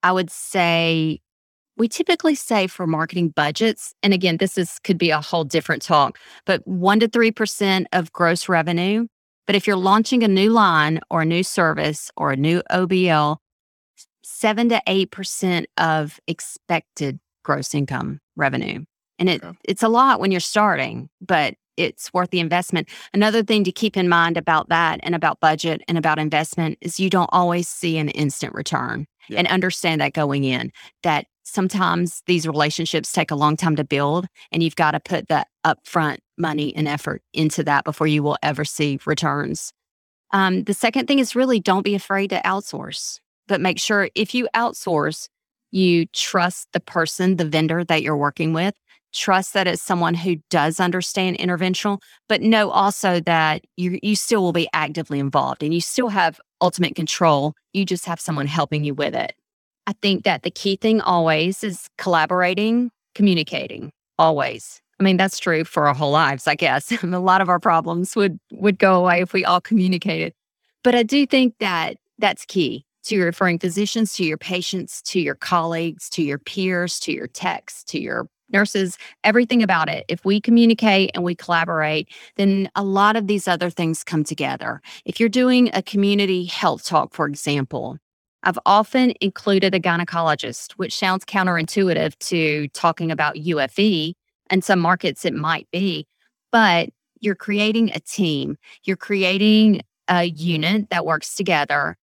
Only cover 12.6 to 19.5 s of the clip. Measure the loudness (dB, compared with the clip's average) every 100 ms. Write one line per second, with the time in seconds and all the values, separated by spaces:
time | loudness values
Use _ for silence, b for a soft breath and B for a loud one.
12.6 | 0 0 2 2 4 4 2 -2 _ _
13.6 | _ _ _ _ -20 _ -18 -2 -2 2
14.6 | 2 2 0 0 0 -4 -10 -4 0 0
15.6 | -2 -2 0 0 -2 -8 -10 -8 -8 -16
16.6 | _ -4 -4 -8 -6 -6 _ _ -4 -4
17.6 | -2 -4 -2 -4 -6 -10 _ -2 -2 -2
18.6 | -6 -8 -12 _ _ _ 0 0 -6